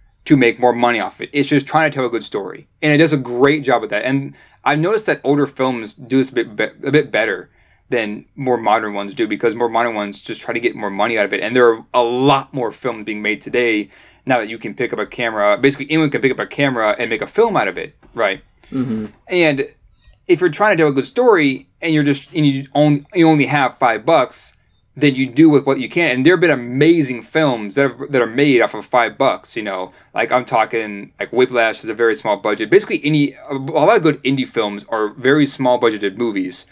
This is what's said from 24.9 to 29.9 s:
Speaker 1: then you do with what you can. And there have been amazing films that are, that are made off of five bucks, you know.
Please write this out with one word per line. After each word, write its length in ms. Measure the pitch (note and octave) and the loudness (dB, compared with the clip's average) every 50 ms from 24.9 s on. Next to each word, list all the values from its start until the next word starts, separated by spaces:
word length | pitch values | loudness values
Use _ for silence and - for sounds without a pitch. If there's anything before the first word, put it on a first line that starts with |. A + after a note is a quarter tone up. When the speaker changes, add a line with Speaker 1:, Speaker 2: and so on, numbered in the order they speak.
| _ - | _ 0
Speaker 1:
then 160 | D3 C#3+ C3 | 0 0 2
you 160 | B2+ C3 B2 | 0 -2 0
do 180 | A2+ C3 D#3+ D#3+ | 4 4 6 6
with 200 | D3 C3+ C3 C3+ | 6 4 2 2
what 120 | C3+ C3 | 0 -2
you 80 | B2 A2 | -4 -4
can. 220 | - E3+ F3 D3+ | -2 -2 0 0
And 160 | B2 B2+ C3 | 0 2 4
there 80 | D#3 F#3 | 4 4
have 80 | F3 | 4
been 80 | E3+ E3+ | 4 2
amazing 720 | D3 B2+ A#2+ A#2+ B2 C3+ D3 D#3+ E3+ E3+ D3 B2+ B2+ A#2+ | 2 0 -2 -4 0 2 4 4 4 4 2 -2 -4 -8
films 540 | G#2+ - - D#3+ D#3 C#3+ B2 A2+ G#2+ G2+ F#2+ | -10 -6 -2 0 0 0 0 -2 -4 -4 -2
that 160 | C#3 C#3 C3+ | -2 -2 -2
are, 160 | A#2+ A#2+ C#3 - | -2 -6 -8 -4
that 120 | C#3+ C3 | 0 0
are 60 | A#2+ | 0
made 360 | A2+ A2+ B2+ C#3+ D3+ C3+ A#2+ | 0 0 0 2 4 4 4
off 120 | A2 G#2 - | 2 2 -2
of 140 | A2 G2+ - | -6 -6 -2
five 280 | - B2 A#2 A2 G#2+ | 0 0 0 0 -2
bucks, 400 | - C3+ C3 F#2+ F2+ - - - | -2 0 0 -2 -2 -6 -12 -12
you 60 | A#2 | -10
know. 300 | G#2 G#2 G2 F#2 F#2 F#2 | -8 -8 -8 -8 -10 -12